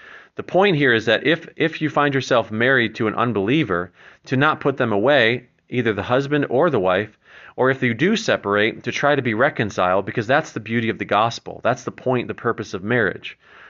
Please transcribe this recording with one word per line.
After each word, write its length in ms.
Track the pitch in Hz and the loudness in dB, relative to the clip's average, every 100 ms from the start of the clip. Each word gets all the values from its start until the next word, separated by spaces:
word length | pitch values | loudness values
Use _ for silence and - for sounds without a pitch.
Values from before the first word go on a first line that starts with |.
| - - - - | -20 -20 -16 -14
The 80 | |
point 320 | - 175 202 156 | -2 2 2 4
here 180 | 143 | 2
is 120 | 113 110 | 2 2
that 200 | 110 131 | 2 2
if, 220 | 165 - - | -2 -4 -4
if 260 | 156 156 | -4 -2
you 80 | 151 | -4
find 240 | 151 143 | 0 0
yourself 380 | 135 123 127 101 | 0 0 0 0
married 420 | 107 120 135 113 | 0 2 2 0
to 140 | 107 110 | -2 -2
an 60 | - | 0
unbeliever, 720 | 120 104 98 147 127 87 92 _ - - - | -2 0 0 0 0 -2 -4 _ -20 -20 -4
to 100 | 127 | 0
not 240 | 151 147 | 2 2
put 160 | 147 135 | -2 0
them 160 | 123 | 0
away, 560 | 104 117 143 113 123 - _ _ | 2 4 4 4 0 -6 _ _
either 240 | 123 113 | -2 0
the 100 | 101 | -2
husband 440 | 95 127 139 147 139 | 0 0 0 -2 0
or 220 | 123 175 | 2 2
the 80 | 131 | 2
wife, 400 | 90 92 104 - _ - - - | 2 2 0 -8 _ -20 -12 -2
or 140 | 127 | 0
if 120 | 131 | 2
you 120 | 123 | 0
do 220 | 113 165 220 | 0 0 0
separate, 680 | - 101 101 104 107 - | 0 -2 0 0 0 -2
to 80 | - | -6
try 220 | - 143 | -2 0
to 80 | 147 | 0
be 100 | 123 | 0
reconciled, 720 | 107 139 - 113 95 90 92 | 0 0 0 -4 0 0 0
because 220 | 101 127 107 | -2 -4 0
that's 260 | 139 160 | 0 0
the 80 | - | -8
beauty 300 | 107 117 113 | -6 -2 -2
of 80 | 98 | -4
the 80 | 95 | 0
gospel. 560 | 101 117 - - 85 | 2 2 -2 -12 -6
That's 200 | - 127 | -2 -2
the 60 | - | -6
point, 380 | - - 127 113 | -8 -2 -2 -2
the 60 | |
purpose 400 | 101 120 110 107 | -4 -4 -4 -6
of 100 | 98 | -8
marriage. 540 | 98 123 101 - - - _ - - | -2 0 0 -2 -10 -20 _ -20 -20